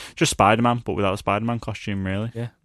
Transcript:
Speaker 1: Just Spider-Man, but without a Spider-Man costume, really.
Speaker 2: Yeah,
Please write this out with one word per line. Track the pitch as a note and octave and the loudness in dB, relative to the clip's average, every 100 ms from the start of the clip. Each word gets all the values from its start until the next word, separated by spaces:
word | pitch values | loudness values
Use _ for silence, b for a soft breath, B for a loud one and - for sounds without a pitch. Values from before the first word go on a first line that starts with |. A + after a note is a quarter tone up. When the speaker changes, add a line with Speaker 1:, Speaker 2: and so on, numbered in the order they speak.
| B - | B -2
Speaker 1:
Just | E3 | 0
Spider-Man, | - G2+ A2 A#2+ A#2+ A2+ | 4 4 6 4 0 -2
but | |
without | G2 G2 G2+ | 0 0 0
a | |
Spider-Man | - G2+ A#2 A#2 | -2 -2 -2 -4
costume, | - G2+ - G2 F#2+ | -6 -8 -6 -4 -4
really. | G2 A#2 | -4 -6
Speaker 2:
Yeah, | A#2 A#2 - | -8 -10 -12